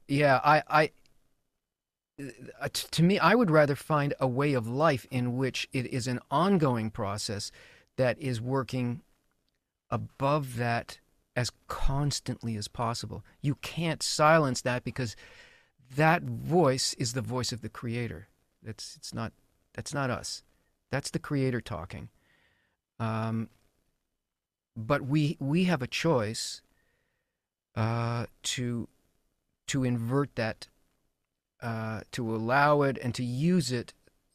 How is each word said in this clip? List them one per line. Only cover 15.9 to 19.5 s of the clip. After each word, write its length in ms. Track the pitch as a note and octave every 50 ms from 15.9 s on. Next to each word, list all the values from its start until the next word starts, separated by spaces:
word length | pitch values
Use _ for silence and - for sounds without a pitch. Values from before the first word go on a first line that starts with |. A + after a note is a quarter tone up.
| B2+
that 260 | C#3 D#3 D#3+ E3 E3+ C#3+
voice 680 | B2+ A#2 A#2 B2+ C3+ D3+ F3+ D#3+ C3+ C3 C3 - - - -
is 160 | C#3 A2+ A#2+
the 80 | C3 G#2+
voice 300 | G#2+ B2 B2+ - - B2+
of 100 | G#2+ -
the 80 | G#2+
creator. 580 | - - - A#2 A2+ A#2+ A#2+ A2 F2 D#2+ G2 - _ _ _ _ _ _ -
That's, 340 | G#2+ A2 - - - -
it's 180 | D3 - - -
not, 180 | A#2 A2+ - - _ _ _